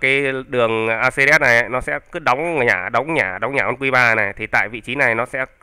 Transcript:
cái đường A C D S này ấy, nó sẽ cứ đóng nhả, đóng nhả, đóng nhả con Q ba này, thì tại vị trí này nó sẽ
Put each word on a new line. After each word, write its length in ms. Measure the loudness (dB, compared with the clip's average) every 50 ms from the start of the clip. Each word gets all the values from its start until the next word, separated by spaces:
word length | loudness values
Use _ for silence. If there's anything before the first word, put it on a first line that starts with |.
cái 240 | 0 0 0 0 0 -2 -4 -6 -6
đường 420 | -4 0 0 2 2 2 0 0 -2
A 220 | 0 0 -2 -2
C 40 | 0
D 40 | 2
S 220 | 2 4 4 4
này 180 | 6 6 4 4
ấy, 100 | 2 0
nó 120 | -2 -4
sẽ 180 | -4 -4 -6 -8 -8 _
cứ 60 | -10 -4
đóng 480 | 0 0 0 0 0 -2 0 0 2
nhả, 220 | 2 2 0 0 -2
đóng 260 | -2 -2 -2 -2 -2
nhả, 240 | -2 -2 -2 -4 -4
đóng 160 | -6 -4 -2
nhả 80 | -2
con 140 | -2 -2 -2
Q 140 | -4 -2 0
ba 240 | 2 2 4 4 2
này, 180 | 2 0 -2 -4
thì 100 | -8 -8
tại 220 | -4 -2 -2 -2 -2
vị 120 | -6 -10
trí 140 | -10 -6 -2
này 200 | 0 2 2 2
nó 120 | 0 -2
sẽ 180 | -4 -6 -8 -8 -8 _ _